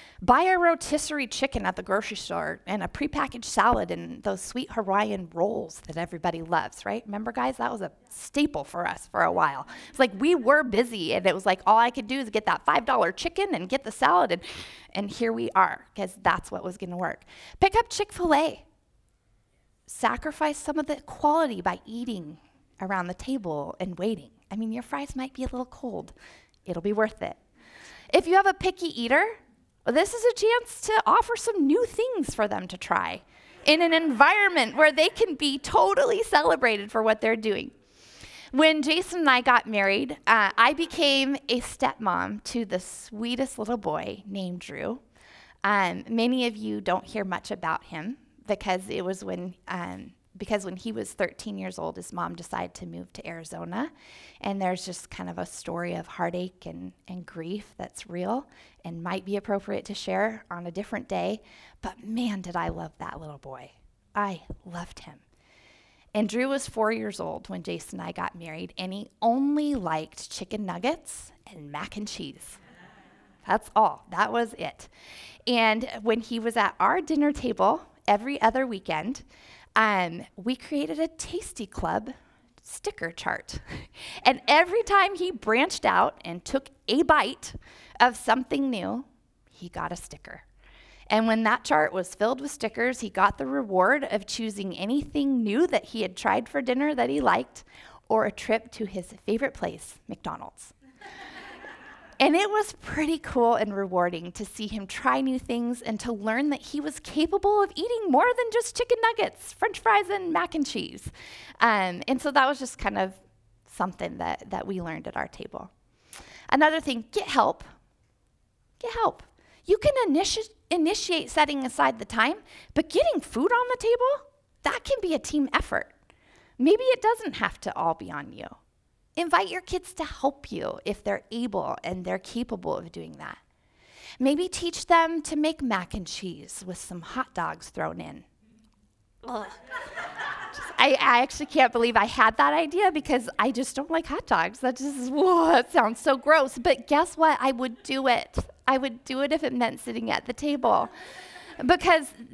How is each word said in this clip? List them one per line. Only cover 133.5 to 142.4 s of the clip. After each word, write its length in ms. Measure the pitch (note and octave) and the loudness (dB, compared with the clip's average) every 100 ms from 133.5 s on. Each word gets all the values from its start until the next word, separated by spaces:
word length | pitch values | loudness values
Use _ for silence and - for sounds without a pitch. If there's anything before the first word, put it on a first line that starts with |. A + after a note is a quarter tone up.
| _ _ _ _ - - - | _ _ _ _ -20 -20 0
Maybe 280 | C4 D4 F4+ | 2 2 0
teach 400 | - E4+ E4 - | -4 -4 -6 4
them 340 | E4+ E4 E4 | 6 6 0
to 140 | D4+ D4+ | -4 0
make 260 | D4+ D#4+ | 0 0
mac 320 | C4+ F#3+ F3+ | -2 -2 -2
and 140 | A3 E3+ | -8 -8
cheese 560 | - F#3 D#3+ C#3 - F#3 | -10 -10 -10 -14 -14 -12
with 140 | F3 | -12
some 220 | - F3 | -12 -12
hot 340 | D#3+ B3+ C4 - | -10 -8 -6 -6
dogs 340 | E3 E3 - | -6 -8 -12
thrown 320 | - D#3+ E3 | -8 -6 -6
in. 220 | D#3 D3 - _ _ _ _ _ _ _ _ _ | -12 -16 -20 _ _ _ _ _ _ _ _ _
Ugh. 220 | A#3 A#3 G3+ - - B4 - - F5 - A5 - - - | -10 -10 -10 -14 -14 -12 -12 -12 -12 -8 -8 -8 -10 -12
Just, 120 | - - | -6 4
I, 180 | B3+ C4 | 4 6
I 220 | - A#3+ | 4 4
actually 240 | C4 - D4 | 2 -4 -2
can't 260 | D4+ B3+ | 4 4
believe 240 | A#3 A#3 A3+ | 4 2 4
I 100 | - | 2
had 320 | - A3 | 4 4
that 180 | A3 | 6